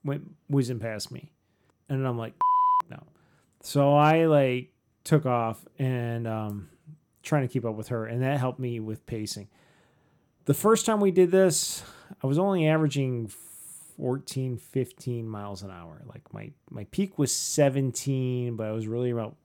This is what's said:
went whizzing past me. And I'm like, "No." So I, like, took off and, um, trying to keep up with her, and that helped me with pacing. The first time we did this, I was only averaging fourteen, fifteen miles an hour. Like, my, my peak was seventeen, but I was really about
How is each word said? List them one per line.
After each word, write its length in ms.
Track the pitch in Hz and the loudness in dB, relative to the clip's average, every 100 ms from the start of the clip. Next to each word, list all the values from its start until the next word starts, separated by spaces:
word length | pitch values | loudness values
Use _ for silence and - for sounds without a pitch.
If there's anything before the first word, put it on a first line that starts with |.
went 320 | 147 143 - - - | -4 -6 -8 -20 0
whizzing 300 | 139 120 117 | 0 0 -4
past 300 | 113 107 - | -6 -8 -10
me. 220 | - - _ _ _ _ _ _ | -12 -18 _ _ _ _ _ _
And 180 | 135 131 | -2 -2
I'm 120 | 120 | -2
like, 160 | 110 - 988 988 988 988 988 | -6 -2 0 2 2 2 -2
"No." 120 | - - _ _ _ _ _ | -14 -18 _ _ _ _ _
So 320 | - 143 139 147 | -4 2 4 6
I, 300 | 151 160 165 | 6 6 6
like, 480 | 147 135 123 135 _ _ _ - | 4 4 0 -6 _ _ _ 2
took 200 | 156 139 | 2 4
off 400 | 120 113 107 - - | 0 0 -6 -14 -4
and, 500 | 131 123 120 117 113 | -2 -2 -4 -4 -4
um, 420 | 110 107 104 98 _ - 156 _ _ | -4 -6 -8 -12 _ -20 -20 _ _
trying 240 | - 151 127 | -2 0 0
to 40 | |
keep 120 | 131 | -2
up 120 | 113 107 | -2 -6
with 120 | 113 | -6
her, 180 | 117 110 | -6 -4
and 160 | 113 | -2
that 160 | 131 143 | 0 0
helped 200 | 127 127 | -2 -4
me 220 | 127 120 | -6 -6
with 240 | 110 110 - | -8 -10 -8
pacing. 420 | 113 104 107 101 _ _ _ _ _ _ _ _ _ - | -8 -6 -10 -14 _ _ _ _ _ _ _ _ _ 0
The 80 | |
first 320 | - 202 220 - | 2 4 4 4
time 140 | 214 | 2
we 120 | 202 | 4
did 200 | 180 180 | 6 6
this, 500 | 190 185 156 - - - - - - | 6 6 4 -2 -8 -12 -20 -20 -6
I 60 | 135 | 0
was 100 | 147 | 2
only 300 | 196 190 156 | 2 4 4
averaging 600 | 156 156 139 131 123 110 | 4 2 0 -2 -2 -6
fourteen, 1300 | - - - - - - - 127 135 - 135 131 120 | -12 -20 -20 -20 -20 -20 -6 -4 -4 -4 -6 -4 -6
fifteen 720 | - 139 123 - - 120 113 | -4 -4 -4 -6 -8 -6 -6
miles 340 | 107 101 95 | -8 -10 -10
an 100 | 98 | -12
hour. 300 | 90 85 76 - | -14 -18 -18 -20
Like, 280 | - _ | -20 _
my, 180 | - - - _ | -14 -14 -18 _
my 160 | - 104 | -14 -8
peak 340 | - 196 - | -4 -4 0
was 160 | 139 - | 0 0
seventeen, 1200 | - - 143 135 135 - 139 131 127 123 120 113 | -2 2 2 2 -2 -2 -4 -2 -2 -2 -4 -4
but 100 | 110 | -6
I 60 | |
was 160 | 113 107 | -4 -4
really 220 | 117 123 | -2 -2
about 240 | 117 107 - | -2 -6 -12